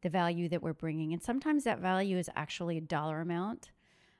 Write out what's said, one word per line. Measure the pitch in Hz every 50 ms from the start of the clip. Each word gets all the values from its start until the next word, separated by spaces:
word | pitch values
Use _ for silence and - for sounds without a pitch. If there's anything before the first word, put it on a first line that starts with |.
the | - 180
value | 160 185 170 170 175 170 175 160
that | 175 170 -
we're | 160 156
bringing. | - - 160 156 160 156 156 165
And | 170
sometimes | - - 240 269 - 311 302 294 277
that | 233 - -
value | 180 185 185 185 196 202 190 180
is | 170 - -
actually | - - - - - 180 170 170 160
a |
dollar | 160 151 170 147 151 156 156 156
amount. | 165 170 170 170 185 214 240 - - - - _ _ _ _ _ _ _ _